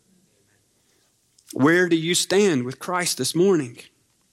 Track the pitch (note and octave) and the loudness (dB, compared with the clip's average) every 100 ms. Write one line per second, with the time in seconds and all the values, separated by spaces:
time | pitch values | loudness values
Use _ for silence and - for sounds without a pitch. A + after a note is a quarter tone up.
0 | _ _ _ _ _ _ _ _ _ _ | _ _ _ _ _ _ _ _ _ _
1 | _ _ _ _ - - C#3+ F3 F3+ E3 | _ _ _ _ -12 0 2 2 2 0
2 | E3 F3+ - F#3+ G3+ C#3 B2 - - F3+ | 0 -2 0 2 2 2 -4 -8 -6 -4
3 | F3 - C3 E3 G3 E3+ A#2+ - - _ | -4 -4 -4 0 2 2 -2 -12 -20 _
4 | _ _ _ | _ _ _